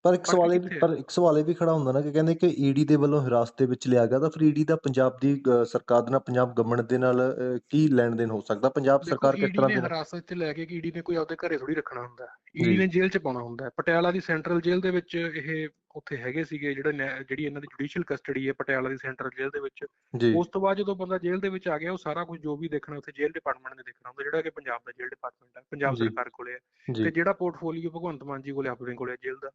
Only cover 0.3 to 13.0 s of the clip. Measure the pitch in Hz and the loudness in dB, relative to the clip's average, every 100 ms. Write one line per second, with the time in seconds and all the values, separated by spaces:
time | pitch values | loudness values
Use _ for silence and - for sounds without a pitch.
0.3 | 180 170 180 180 165 165 147 135 - 175 | 4 6 4 0 0 2 0 -2 4 6
1.3 | 151 156 165 170 160 131 131 147 147 160 | 6 2 2 2 2 2 0 2 2 2
2.3 | 165 180 - 139 139 151 151 143 147 127 | 4 2 4 2 2 4 4 4 2 4
3.3 | 120 117 - 131 123 131 123 117 131 156 | 2 2 0 0 0 4 4 4 2 0
4.3 | 156 156 147 156 160 143 131 127 127 139 | 4 2 4 2 2 2 4 2 4 0
5.3 | 139 131 120 117 123 - 120 117 135 - | 2 4 4 4 -2 4 4 4 -2 0
6.3 | 127 123 117 113 120 113 127 127 123 127 | 0 2 2 0 0 0 2 4 2 2
7.3 | 123 127 123 _ 147 156 127 117 117 117 | 0 -4 -4 _ 2 6 6 4 2 -2
8.3 | 107 - 104 127 143 135 139 165 139 139 | -2 -2 0 2 2 4 4 2 2 2
9.3 | 143 196 180 135 - 170 165 151 175 - | 2 0 2 2 2 -2 -6 -8 -12 -10
10.3 | 180 160 147 160 175 165 165 165 170 156 | -6 -6 -6 -10 -8 -8 -8 -4 -4 -4
11.3 | 165 175 151 131 151 - 127 123 - 123 | -6 -4 -4 -2 -4 -4 -12 -12 -14 -20
12.3 | - _ 165 170 180 190 175 | -20 _ -2 4 4 4 4